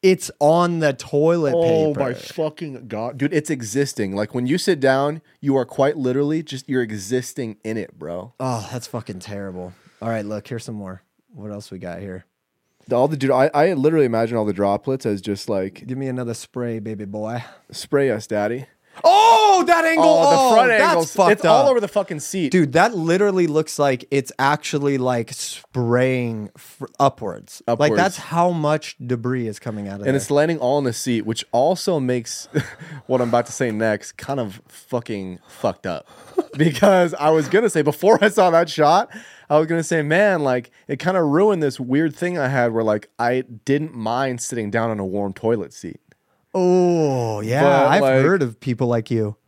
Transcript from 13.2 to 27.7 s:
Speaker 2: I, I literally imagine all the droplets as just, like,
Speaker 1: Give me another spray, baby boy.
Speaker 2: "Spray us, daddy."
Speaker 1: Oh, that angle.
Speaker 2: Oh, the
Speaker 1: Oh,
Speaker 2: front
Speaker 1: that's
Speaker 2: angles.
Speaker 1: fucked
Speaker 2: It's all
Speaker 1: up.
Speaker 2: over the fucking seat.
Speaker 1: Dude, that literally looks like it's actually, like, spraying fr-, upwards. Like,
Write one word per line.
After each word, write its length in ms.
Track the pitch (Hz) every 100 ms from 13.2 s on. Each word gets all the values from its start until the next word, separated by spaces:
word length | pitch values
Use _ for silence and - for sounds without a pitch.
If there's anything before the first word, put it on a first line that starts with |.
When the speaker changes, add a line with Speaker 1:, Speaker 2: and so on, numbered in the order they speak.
| 135
Speaker 2:
I, 180 | 127 147
I 200 | 147 165 165
literally 300 | 143 160 131
imagine 300 | 113 113 117
all 80 |
the 80 | 107
droplets 540 | 95 101 101 - 131 117
as 160 | 104
just, 260 | 101 98 -
like, 400 | 101 95 92 -
Speaker 1:
Give 100 | 131
me 100 | 135
another 260 | 127 120
spray, 460 | 113 - 127 120 113
baby 260 | 107 104 101
boy. 360 | 107 107 120 120 - _
Speaker 2:
"Spray 400 | - - 143 139
us, 160 | 107 -
daddy." 380 | 104 104 123 131 _ _ - -
Speaker 1:
Oh, 580 | 381 453 453 427 381 302
that 200 | 339 330
angle. 200 | 330 320
Speaker 2:
Oh, 240 | 330 285
the 60 | 269
Speaker 1:
Oh, 160 | 262
Speaker 2:
front 140 | 226 254
Speaker 1:
that's 160 | 220
Speaker 2:
angles. 300 | 302 294 160 -
Speaker 1:
fucked 160 | 180
Speaker 2:
It's 140 | 202 175
all 180 | 240 277
Speaker 1:
up. 60 |
Speaker 2:
over 80 | 247
the 80 | 202
fucking 320 | 208 196 156
seat. 320 | - 196 151
Speaker 1:
Dude, 220 | 185 147
that 200 | 139 196
literally 540 | 202 165 180 202 185 170
looks 320 | 151 156 -
like 260 | 143 131 -
it's 200 | 139 135 -
actually, 600 | 139 151 - 151 143 139
like, 320 | 127 123 113
spraying 1160 | - - - _ 127 117 120 127 131 120 113 104 _
fr-, 280 | - - - _
upwards. 640 | 135 - 104 58 - -
Like, 60 | -